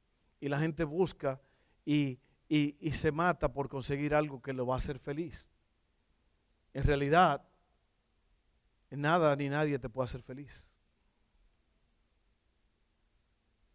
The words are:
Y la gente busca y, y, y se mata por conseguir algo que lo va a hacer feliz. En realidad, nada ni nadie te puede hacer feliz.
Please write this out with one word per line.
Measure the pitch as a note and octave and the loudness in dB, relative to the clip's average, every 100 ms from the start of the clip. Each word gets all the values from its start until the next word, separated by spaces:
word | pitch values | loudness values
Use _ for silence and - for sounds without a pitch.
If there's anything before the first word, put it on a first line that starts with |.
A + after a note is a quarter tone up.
| _ _ _ - | _ _ _ -8
Y | C#3+ | -4
la | C#3+ | 0
gente | D#3+ D3+ | -2 -2
busca | D3+ E3+ F3+ - C#3 C3 _ _ _ _ | -2 0 0 0 -4 -4 _ _ _ _
y, | D3+ D3 C#3 B2 _ _ - | 0 0 0 -4 _ _ 0
y, | D3+ D3 - | 0 0 -2
y | D#3 | -4
se | B2 D#3 | -2 0
mata | D3 F3 - C#3+ | 2 0 2 -2
por | C3 C3+ | -2 -6
conseguir | C#3 B2+ C#3 D3 | -6 -4 -2 2
algo | D3+ D3+ C3 | 2 0 -6
que | C#3 | -8
lo | C3 B2 | -4 -2
va | |
a | B2+ | -2
hacer | - B2+ | -4 -8
feliz. | D3 C#3+ E3+ - - _ _ _ _ _ _ _ _ _ _ _ _ | -8 -8 -8 -10 -20 _ _ _ _ _ _ _ _ _ _ _ _
En | C3+ | 0
realidad, | C3+ C#3+ C#3+ E3 E3+ C#3 - _ _ _ _ _ _ _ _ _ _ _ _ _ - | 2 2 4 6 6 2 -6 _ _ _ _ _ _ _ _ _ _ _ _ _ -12
nada | C#3+ D3+ F3 D#3 C#3+ | -4 2 4 4 4
ni | C#3 | 0
nadie | D3 D3+ C3+ | 0 0 -2
te | A#2 | -4
puede | B2+ | -4
hacer | A#2+ B2+ | -4 -6
feliz. | B2 C3 C#3+ - - _ _ _ _ _ _ _ _ _ _ _ _ _ _ _ _ _ _ _ _ _ _ _ _ _ _ _ _ _ _ | -12 -16 -16 -20 -20 _ _ _ _ _ _ _ _ _ _ _ _ _ _ _ _ _ _ _ _ _ _ _ _ _ _ _ _ _ _